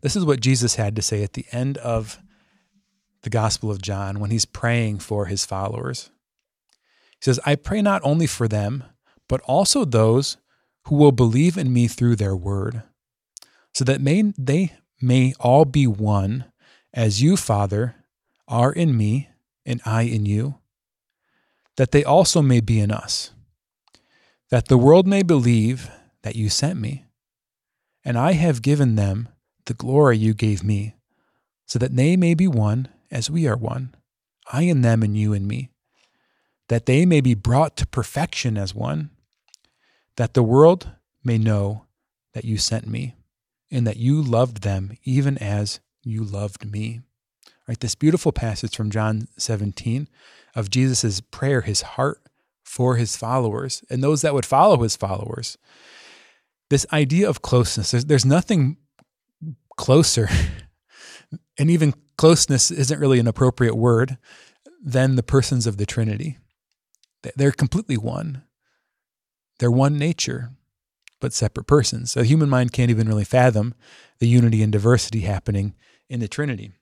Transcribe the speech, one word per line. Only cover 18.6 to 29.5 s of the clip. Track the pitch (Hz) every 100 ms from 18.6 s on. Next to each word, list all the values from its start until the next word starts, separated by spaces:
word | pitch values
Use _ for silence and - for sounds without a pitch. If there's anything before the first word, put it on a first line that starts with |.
| 123
in | 170 165 123
me | 104 120 139 _ _ _ -
and | 120 -
I | 113
in | 117 113 104
you, | 104 131 139 _ _ _ _ _ _ _ _ _ _ _ -
that | 127
they | 143
also | 143 151 175 175
may | 139 120
be | 107 110
in | 104
us, | 107 - - - _ _ _ _ _ _ _ _ _ _ _ _
that | 127 -
the | 131
world | 131 170 190
may | 196
believe | 185 156 123 117 110 127 - - _ _
that | 110 113
you | 107
sent | - 143 185
me. | 107 139 _ _ _ _ _ _ _ _ _ _
And | - 120
I | 143
have | 170 170 127
given | 123 147 135 107
them | 101 98 117 _ _